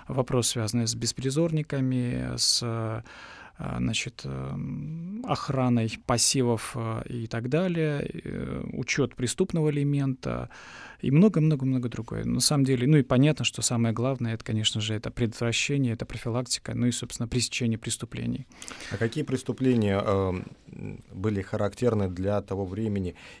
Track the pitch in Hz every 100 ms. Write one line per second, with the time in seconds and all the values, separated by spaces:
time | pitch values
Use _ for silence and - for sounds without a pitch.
0 | - 127 123 127 113 120 107 120 113 113
1 | 117 - 131 139 165 156 147 143 131 127
2 | 123 127 127 123 - - 120 113 110 113
3 | - - - - - - - 120 123 113
4 | 135 - - 67 65 92 - - 151 165
5 | 170 214 247 147 - 131 127 120 113 -
6 | - 120 - 139 123 110 - 123 113 113
7 | - 123 113 117 123 151 185 170 156 143
8 | - - - 50 - - - - - -
9 | 123 - 123 - 190 170 151 147 143 143
10 | 139 127 - 60 - - - - - -
11 | - 143 196 170 156 147 131 131 123 113
12 | 113 110 117 120 - 143 135 127 123 156
13 | 127 127 147 151 120 - - 120 113 110
14 | 127 131 117 110 - 107 107 110 104 107
15 | - - 117 - 117 113 - 143 127 113
16 | - 123 120 117 127 - - 117 123 120
17 | 120 - 117 127 - - 117 110 - -
18 | - 117 117 120 - - - - - 98
19 | 117 151 139 131 - 123 131 120 104 98
20 | - 98 95 92 - - - - 101 95
21 | - 95 104 101 92 107 104 - 120 107
22 | 98 90 95 104 - 95 95 95 110 101
23 | 92 - - -